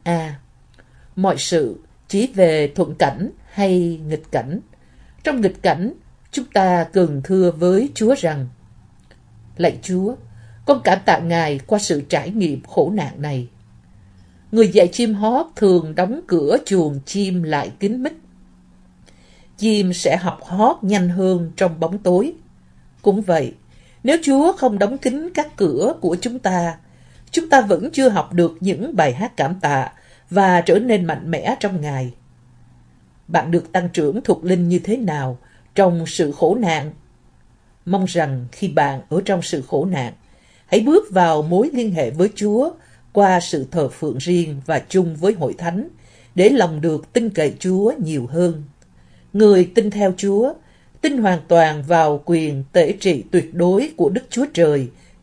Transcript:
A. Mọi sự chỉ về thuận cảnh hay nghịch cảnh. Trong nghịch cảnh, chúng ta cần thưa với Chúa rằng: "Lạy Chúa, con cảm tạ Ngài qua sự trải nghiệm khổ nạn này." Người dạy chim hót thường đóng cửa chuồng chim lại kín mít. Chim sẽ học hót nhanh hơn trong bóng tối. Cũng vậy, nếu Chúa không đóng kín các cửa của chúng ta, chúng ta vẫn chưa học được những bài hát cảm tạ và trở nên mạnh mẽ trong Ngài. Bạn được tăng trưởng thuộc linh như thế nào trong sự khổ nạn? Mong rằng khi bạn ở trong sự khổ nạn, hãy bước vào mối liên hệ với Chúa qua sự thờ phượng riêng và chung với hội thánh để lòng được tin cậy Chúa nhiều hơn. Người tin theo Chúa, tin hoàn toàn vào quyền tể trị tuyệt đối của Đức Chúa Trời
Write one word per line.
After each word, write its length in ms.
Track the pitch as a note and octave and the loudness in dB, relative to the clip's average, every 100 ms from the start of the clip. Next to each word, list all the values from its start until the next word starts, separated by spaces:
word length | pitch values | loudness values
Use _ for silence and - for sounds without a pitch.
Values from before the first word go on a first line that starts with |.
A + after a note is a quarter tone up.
A. 320 | F3 E3+ D#3+ C#3+ - _ _ - _ - - - | -4 -4 -4 -12 -18 _ _ -20 _ -20 -12 -2
Mọi 200 | F#3+ D#3+ | -2 -2
sự 380 | - E3+ B2 F#2 - _ - | -2 -2 -2 -6 -18 _ -4
chỉ 220 | G3 B3+ | -2 0
về 380 | G3 F3 D#3 D3 | 2 4 4 0
thuận 200 | E3 E3+ | -2 -2
cảnh 360 | E3 C#3+ - A3+ - - | 0 -2 -2 -8 -10 -12
hay 500 | - G3 F3+ E3+ D#3+ D3+ | -2 0 2 0 -4 -6
nghịch 220 | D#3 - | -8 -4
cảnh. 300 | C#3+ A#2+ G3+ - _ _ - - - | -6 -4 -8 -12 _ _ -20 -20 -8
Trong 160 | D#4 C4 | -4 0
nghịch 220 | G3 - | 0 0
cảnh, 300 | F3+ D#3 G#3 E4+ - _ _ | -2 0 -4 -8 -18 _ _
chúng 120 | - | -10
ta 420 | - G3+ F#3 F3+ E3 | -2 2 2 2 0
cần 280 | F#3+ E3+ C#3+ | 0 0 0
thưa 260 | C3+ F#3+ F3 | 0 2 2
với 400 | D#3 F3 F#3+ C#4 | 2 2 2 0
Chúa 200 | - A3 C4+ | 0 0 2
rằng: 300 | E3 D3 B2+ - - - - _ _ - _ - - - | 0 -4 -8 -12 -20 -20 -20 _ _ -20 _ -20 -16 -2
"Lạy 220 | E3+ A#2+ | -2 -2
Chúa, 320 | - F3+ G3 C4 - - - - - | -4 -2 -2 -6 -14 -20 -20 -4 0
con 140 | C4 | 2
cảm 140 | G#3 F#3+ | 2 2
tạ 140 | G#3 D#3+ | 2 0
Ngài 420 | E3+ E3+ D#3 C#3+ - | 2 0 0 -4 -2
qua 120 | G#3 | -2
sự 220 | - D3+ C#3 | 0 -4 -2
trải 220 | D3+ - | -4 -2
nghiệm 320 | G#3+ E3+ C3 | -2 -2 -2
khổ 280 | - - D#3+ | -4 0 0
nạn 280 | G#3 C#3 - | 0 -4 -6
này." 260 | D3 C3 A#2+ _ - - _ - - - - - - | -6 -6 -8 _ -20 -20 _ -20 -20 -20 -20 -20 -2
Người 160 | A3 G#3 | 2 4
dạy 200 | F#3+ F3 | 4 4
chim 260 | - A#3 | 2 -2
hót 320 | G3+ G#3+ B3+ E4 - | 0 0 0 -2 0
thường 380 | G3+ F3+ D#3 | 4 4 2
đóng 260 | D#3 F#3+ C#4+ - | -2 -2 -4 -2
cửa 300 | E3 C#3+ G3+ | 0 2 0
chuồng 360 | - F#3+ D3+ C#3 - | 2 0 0 -2 -6
chim 360 | G3 G3 F3+ | -4 -2 -2
lại 280 | D#3+ C#3+ F#2 - | -2 -4 -4 -4
kín 220 | G3+ B3+ | -4 -2
mít. 100 | C#4 D#4 - - - _ _ _ _ _ - - _ _ - - | -6 -8 -20 -20 -20 _ _ _ _ _ -20 -20 _ _ -20 -4
Chim 340 | A3 G#3 F#3 | 0 2 0
sẽ 240 | F3 - E3+ | -2 -2 0
học 240 | F3+ - | -2 -8
hót 320 | - F#3 A#3 F4 | -6 0 2 2
nhanh 260 | G3 G#3 F3+ | 0 0 0
hơn 420 | F3+ F#3 F3+ E3 - | 0 0 0 -4 -2
trong 240 | F#3 D#3+ | -2 -2
bóng 180 | D#3+ G3 | -4 -2
tối. 340 | F3+ F3+ C#4 - - _ - - - _ | 0 2 0 -6 -18 _ -20 -20 -20 _
Cũng 200 | - G3 | 0 0
vậy, 300 | F#3+ D#3+ B2 - _ - _ _ | 2 0 -2 -8 _ -20 _ _
nếu 120 | A#3+ E4 | 0 0
Chúa 300 | D4 C4+ D#4+ | 2 2 2
không 260 | F#4+ B3+ G3+ | 2 0 0
đóng 200 | G3+ C4+ | -2 -2
kín 300 | B3+ C4+ E4+ | -4 -4 -4
các 220 | F#4 D4+ - | -6 -6 -2
cửa 380 | F3+ C3 G#3+ D#4+ | -2 0 -2 -2
của 160 | E3+ F#3 | -4 -4
chúng 180 | A#3+ B3 | -6 -6
ta, 400 | F#3+ F3+ E3+ D#3+ _ - - - - | -2 -2 -2 -6 _ -20 -20 -20 -8
chúng 180 | E4+ E4 | -6 2
ta 120 | C#4 | 4
vẫn 300 | G3+ E3+ B3+ | 4 0 -2
chưa 180 | - C4 | 2 2
học 240 | F#3+ - | 2 0
được 240 | F3 E3+ - | 0 0 0
những 360 | F#3 D#3 C4+ A#3+ | -4 -4 -4 0
bài 160 | D3 | 0
hát 240 | B2 A#3 - | -2 -6 -4
cảm 180 | C#3 F#3 | -4 -2
tạ 320 | D3 C#3 B2+ - _ _ - | -2 -2 -4 -10 _ _ -4
và 300 | F#3 F#3+ F3 | 2 4 4
trở 180 | E3+ F#3 | 4 2
nên 260 | B3 G#3+ | 2 0
mạnh 260 | E3+ D3+ D#3+ | 0 -6 -6
mẽ 260 | E3 C#3 B3+ | -6 -4 -4
trong 200 | G3+ F3+ | -4 -4
Ngài. 320 | D3 C3+ B2+ - _ _ _ _ - - _ _ _ _ - | -6 -6 -6 -10 _ _ _ _ -20 -20 _ _ _ _ -4
Bạn 220 | E3 D3 | -2 0
được 220 | E3+ - | -2 -2
tăng 160 | F#3 F3 | -4 -2
trưởng 320 | F3 D3 G3+ | -2 -2 0
thuộc 220 | B3 - | 0 0
linh 240 | F3 F3+ F3 | 0 0 2
như 100 | F3 | 0
thế 180 | F3+ A#3+ | 0 -2
nào 420 | G3+ D3+ C3 B2+ _ _ _ | -2 -4 -4 -8 _ _ _
trong 320 | - F#3+ E3+ D#3+ | 2 2 2 -2
sự 260 | - D3+ | -2 -2
khổ 220 | - E3 | 0 0
nạn? 380 | A3+ F#3+ D#3 D3+ - _ _ _ _ _ _ _ _ | 2 0 -2 -4 -12 _ _ _ _ _ _ _ _
Mong 200 | F3 F#3+ | -4 -2
rằng 420 | F#3 F3 D3+ C3 B2 | 0 -2 -2 -4 -8
khi 160 | - F#3+ | -8 -4
bạn 320 | D3 C#3+ C3+ - | 0 0 -2 -4
ở 140 | E3 | -4
trong 180 | G3 F#3 | -2 -2
sự 200 | - D3+ | -2 -6
khổ 220 | C3 D3 | -4 -2
nạn, 280 | F3+ D#3+ A#2+ - _ _ _ _ _ | -2 -4 -6 -10 _ _ _ _ _
hãy 140 | A3+ | 0
bước 300 | A3+ F4 - | 4 4 4
vào 320 | F#3 E3+ D#3 | 2 2 2
mối 280 | D3+ F3+ D4 | 0 0 0
liên 180 | B3 A3+ | 0 -2
hệ 200 | E3 A#2+ | -2 -2
với 200 | D3 G3+ | 0 -2
Chúa 360 | - G#3 G#3+ D#4 E4+ _ _ _ | 0 -2 0 -2 -4 _ _ _
qua 280 | G3+ G3 F#3 | 2 4 4
sự 260 | - D#3 - | 0 -6 -4
thờ 180 | E3+ C3+ | -2 -2
phượng 300 | - D3+ B2+ | -4 -6 -4
riêng 420 | E3 F3+ D#3+ C#3 C3+ | 0 0 0 -6 -4
và 120 | D3+ - | -4 -2
chung 280 | F#3+ F3 D3+ | 0 0 0
với 160 | F#3 | -2
hội 220 | G#3 C3 - | 0 -2 -4
thánh 300 | E3+ F3+ D#4+ - - _ _ | -6 -4 -6 -14 -20 _ _
để 140 | F3 G3+ | 4 4
lòng 320 | C4+ F3 D#3 | 4 2 -2
được 320 | E3 D3+ - | -4 -4 -4
tin 180 | B3 A3+ | -4 -2
cậy 240 | - D3 - | -2 -2 -2
Chúa 340 | F#3 F#3 G#3+ D4+ | -2 0 0 0
nhiều 280 | D#3+ D3+ A#2 | -4 -4 -4
hơn. 360 | D#3+ F3+ D#3+ C#3+ _ _ _ - - _ | 0 0 -2 -12 _ _ _ -20 -20 _
Người 380 | G3+ G#3+ F#3+ F3+ | 4 6 6 4
tin 160 | - G3+ | 0 0
theo 220 | G#3 G3 F3+ | 0 0 0
Chúa, 360 | G3 G3 B3+ E4 _ _ _ _ | -2 0 0 -4 _ _ _ _
tin 180 | D#4 C#4 | -4 0
hoàn 200 | G#3 F3 - | 0 0 2
toàn 340 | E3+ D#3+ D3+ | 4 4 0
vào 400 | C#3 E3+ D#3 D3 | 0 2 2 0
quyền 400 | - E3 D#3 C3+ C3+ | 0 -2 -2 -6 -2
tể 200 | F3+ D#3 | 2 2
trị 320 | F#3+ F#3+ C#3+ F#2+ | 0 -2 -2 0
tuyệt 240 | F3+ E3 | -2 -2
đối 360 | F3+ F3+ G3 D4+ D#4 | 0 2 2 0 0
của 120 | A3+ | 0
Đức 160 | G3 - | -2 -4
Chúa 160 | A#3 D4 | -4 -2
Trời 340 | - D#3+ C#3+ B2+ - - _ | 2 2 2 -2 -12 -20 _